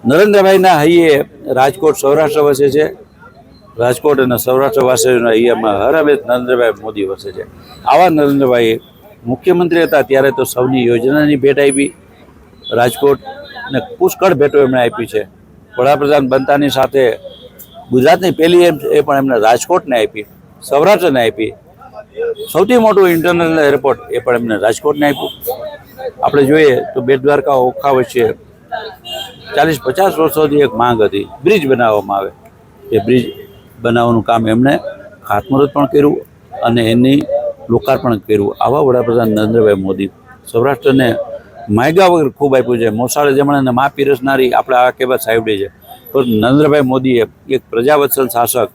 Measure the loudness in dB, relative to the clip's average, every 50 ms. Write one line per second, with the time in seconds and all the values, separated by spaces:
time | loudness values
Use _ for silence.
0 | 0 2 4 4 4 4 4 4 4 4 4 4 4 4 4 4 4 4 4 4
1 | 4 4 4 2 0 -4 -10 -16 -8 -4 0 2 2 0 0 0 0 0 0 0
2 | 0 0 2 2 2 0 0 0 0 0 2 2 0 0 2 0 -2 -2 -4 -12
3 | -20 _ _ _ -20 -20 _ -20 -20 -20 -20 -20 _ -20 -6 -2 -2 -2 -2 0
4 | 0 0 2 2 2 0 0 -2 -2 -2 0 0 0 0 0 0 2 2 2 2
5 | 2 2 2 2 2 0 0 2 2 2 0 0 0 -2 -2 0 0 0 0 0
6 | 2 2 0 0 0 -4 -4 -4 -2 -2 -2 0 0 -2 -2 -4 -10 -12 -8 -8
7 | -6 -6 -8 -10 -12 -16 -14 -14 -16 -16 -18 -20 -20 -20 -20 -10 -2 0 2 4
8 | 4 2 2 2 0 0 2 2 2 2 2 2 2 2 0 -2 -6 _ _ _
9 | -20 -20 -20 _ -8 -8 -8 -2 0 0 2 2 0 0 0 0 0 2 2 0
10 | 0 2 0 2 2 0 0 -2 -6 -4 -2 -4 -2 0 0 0 0 0 0 0
11 | 0 0 0 2 2 0 0 2 2 0 2 2 2 0 2 0 -4 -4 -6 -14
12 | -20 -20 -20 _ -20 -20 -20 -20 -20 -20 -20 -20 -12 -6 -2 0 0 0 0 0
13 | 0 0 0 0 -4 -18 -18 -16 -18 -18 -16 -14 -8 -4 -4 -4 -4 -8 -4 -2
14 | -2 -2 0 0 0 0 2 2 0 2 4 2 2 2 2 0 0 -2 -2 -6
15 | -10 -6 -6 -6 -6 -6 -14 _ -20 _ -20 -20 -20 _ -6 -2 0 2 2 2
16 | 2 2 2 2 2 0 -2 -2 0 0 0 0 0 -2 0 -2 -2 0 0 0
17 | 0 0 0 -4 -10 -20 -20 -20 -20 -20 -20 -20 -20 -20 -20 -20 -10 -2 0 2
18 | 4 4 2 2 2 -4 0 0 0 4 4 4 4 4 2 -2 -4 0 0 0
19 | 0 2 0 0 0 0 0 2 2 2 2 2 0 -2 -4 -4 -2 -2 -2 -2
20 | -2 -2 -6 -12 -16 _ -20 -20 -20 _ -20 -20 -8 -2 0 2 4 4 2 2
21 | 2 0 0 0 0 -2 -2 -4 -6 -6 -6 -12 _ -20 -20 _ -20 -20 -20 -20
22 | -20 _ _ -8 -8 -8 -8 -8 -12 -6 -2 -2 0 2 2 2 4 4 4 4
23 | 4 4 2 0 0 0 0 0 0 0 0 2 2 2 2 2 0 -2 -2 -2
24 | -6 -8 -8 -6 -2 -2 -2 -2 -2 -4 -4 -2 0 -2 -2 -2 -4 -4 -2 0
25 | -2 -2 -2 -4 -8 -12 -12 -12 -10 -10 -10 -10 -10 -16 -16 -18 -20 -20 -20 -14
26 | -14 -14 -10 -6 -4 -2 0 2 2 2 4 4 4 4 2 0 -4 -6 -8 -6
27 | -2 -2 -2 0 2 0 0 0 0 0 0 0 0 -2 -4 -4 -2 0 0 0
28 | -2 -2 -2 -2 -2 -2 -2 -6 -14 -20 -20 -20 _ _ -14 -14 -14 -14 -18 -20
29 | -18 -14 -14 -14 -14 -16 -18 -20 -20 -6 -2 -2 0 0 -2 -2 -4 -6 -2 0
30 | 0 0 0 0 -2 0 0 0 0 0 2 2 0 0 0 0 0 0 2 2
31 | 0 0 0 -4 -8 -8 -14 -4 0 0 0 0 2 0 0 0 2 0 0 0
32 | -2 -4 -4 -4 -4 -6 -12 _ _ -20 _ _ -20 -20 _ -20 -10 -4 -4 -2
33 | 0 2 0 0 0 -2 -10 -16 -20 -20 -20 -20 -20 -20 _ -8 -4 -2 0 0
34 | 0 2 0 0 0 0 0 0 0 0 0 2 2 2 0 0 -4 -10 -14 -16
35 | -20 -20 -20 -20 -8 -6 -6 -6 -4 -2 0 0 0 0 0 -2 -2 0 2 2
36 | 2 2 0 -2 -8 _ _ _ _ _ -12 -6 -2 0 0 0 0 2 2 2
37 | 2 2 2 0 0 -2 -4 -4 -6 -6 -10 -12 -4 -2 -2 -2 0 0 -2 -2
38 | 0 -4 -4 -4 -2 -2 -2 0 0 -2 -4 -2 -2 0 0 0 2 2 2 0
39 | 0 0 0 0 0 0 0 0 -2 0 2 2 2 2 2 0 -2 -6 -4 -4
40 | -6 -8 _ _ _ -20 -20 -20 _ -6 -4 -2 0 0 -2 0 0 2 2 2
41 | 2 0 -2 -4 -6 -10 -14 -18 -18 -20 -20 -20 -6 -2 0 0 0 2 2 4
42 | 4 4 4 2 0 -2 -2 _ -2 2 2 2 2 0 -2 -2 0 -2 -2 -2
43 | -4 -4 -2 0 0 2 2 2 0 0 0 0 0 0 0 0 -2 -2 -2 -2
44 | -2 0 0 -2 -2 -2 0 0 0 0 0 0 0 0 2 2 2 2 0 _
45 | -4 -2 -2 -4 -2 -2 -2 -2 0 -2 -4 -4 -4 -8 -10 _ _ -20 -20 -20
46 | _ -6 -2 -2 0 0 0 0 2 2 2 2 4 4 2 2 2 0 -2 -2
47 | 0 0 0 0 0 -2 _ _ _ -6 -6 -6 _ _ -4 -2 0 2 2 2
48 | 2 0 0 -2 -4 -2 0 -2 -2 -2 0 -2 -4 -4